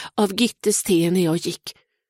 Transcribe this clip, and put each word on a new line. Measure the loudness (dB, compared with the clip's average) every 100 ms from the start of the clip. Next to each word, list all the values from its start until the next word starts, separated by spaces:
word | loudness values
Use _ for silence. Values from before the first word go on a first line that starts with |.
| -8 -2
av | -2 0
Gittes | -2 0 -2 -2
te | 2 2 2
när | 2
jag | 0 0
gick." | -4 -8 -14 -20 _ _